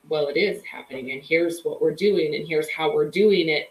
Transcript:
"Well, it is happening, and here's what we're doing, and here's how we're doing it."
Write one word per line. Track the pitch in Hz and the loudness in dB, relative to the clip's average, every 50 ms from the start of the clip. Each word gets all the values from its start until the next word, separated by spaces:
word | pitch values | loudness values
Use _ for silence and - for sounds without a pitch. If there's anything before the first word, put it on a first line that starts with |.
| _ | _
"Well, | - 156 151 147 | -4 -2 -2 -2
it | 139 139 | 0 0
is | 165 202 202 - - - | 0 0 0 -2 -6 -12
happening, | - - - - _ 135 131 123 131 | -16 -18 -18 -16 _ -12 -12 -10 -10
and | 135 139 | -10 -10
here's | 143 - 160 165 175 170 165 - - | -4 0 2 2 2 0 -2 -4 -6
what | 151 - - | -6 -2 0
we're | 156 160 151 | 0 0 0
doing, | - 190 208 196 175 160 151 151 | 2 2 2 4 4 2 0 -2
and | 147 151 | -4 -4
here's | 160 160 151 156 - | -2 -2 -2 -2 -2
how | - - 160 151 147 | -4 -2 -2 0 2
we're | 151 151 151 | 2 0 0
doing | - 185 214 214 196 175 160 160 | 2 4 4 6 6 4 2 2
it." | 151 143 - - | 0 -2 0 0